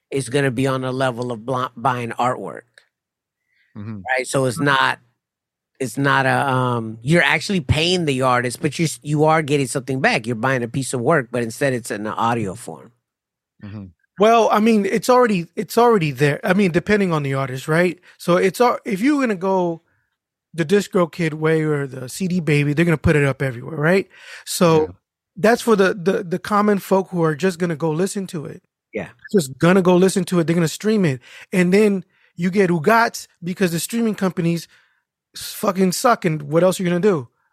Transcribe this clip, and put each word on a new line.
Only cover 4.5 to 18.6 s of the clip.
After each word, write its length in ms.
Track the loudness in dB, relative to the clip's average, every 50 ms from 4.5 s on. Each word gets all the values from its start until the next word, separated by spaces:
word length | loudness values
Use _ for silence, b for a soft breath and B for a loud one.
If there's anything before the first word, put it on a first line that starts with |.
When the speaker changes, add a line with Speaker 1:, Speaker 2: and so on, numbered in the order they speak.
| 0 0
Speaker 1:
not, 380 | 2 2 4 4 2 0 -2 -4 _ _ _ _ _ _ _ _ _ _ _ _ _ _ _ -8
it's 180 | -8 -6 -2
not 300 | -2 0 2 2 2 2
a, 220 | 2 2 0 0 0
um, 500 | 0 0 0 -2 -2 -4 -6 -8 -10 -6
you're 200 | -2 0 2 2
actually 380 | 2 2 0 -2 -2 -2 -4 -2
paying 440 | -2 -2 0 0 0 0 0 0 0
the 180 | -2 -2 0
artist, 380 | 0 0 0 0 0 -4 -4 -6
but 180 | -6 -4 -2 -2
you're, 80 | -2
s-, 140 | -2 -4 -6
you 220 | -6 -2 0 2 2
are 180 | 4 2 2
getting 240 | 0 0 0 0 0 -2
something 320 | -4 -6 -6 -6 -4 -2
back. 260 | 0 0 0 -2 -2
You're 100 | -4 -4
buying 260 | -2 0 0 0 -2
a 60 | -2 -4
piece 240 | -6 -6 -6 -4
of 80 | -4 -2
work, 280 | 0 2 2 2 0 -2
but 120 | -4 -4
instead 300 | -4 -6 -4 -2 -2 -2
it's 180 | -2 -2 -6 -8
in 120 | -8 -8
an 100 | -6 -6
audio 420 | -4 -2 -2 -2 -2 -2 -4 -6 -8
form. 380 | -10 -14 -16 -16 -16 -20 -20 _ _ _ _ _ _ _ _ _ _ _ _ _ _
Speaker 2:
Mm-hmm. 240 | -18 -16 -14 -14 -16 -16 -20 _ _ _ _ 2
Speaker 3:
Well, 320 | 4 4 4 4 4 2
I 100 | 2 2
mean, 240 | 2 4 2 2 2
it's 240 | 0 -2 -2 2 2
already, 380 | 4 4 4 2 0 -2 -4 -6 _
it's 220 | -10 -10 -2 2 2
already 320 | 4 4 4 2 0 -2
there. 300 | 0 0 0 0 0 0 0
I 80 | 0
mean, 200 | 2 2 2 2
depending 400 | 0 0 0 0 0 0 0 0
on 100 | -2 -2
the 120 | -2 -2 -4
artist, 340 | -4 -4 -6 -8 -8 -4 0
right? 300 | 2 2 2 0 -2 b b b b b
So 180 | -2 0 2
it's 240 | 2 2 2 2 2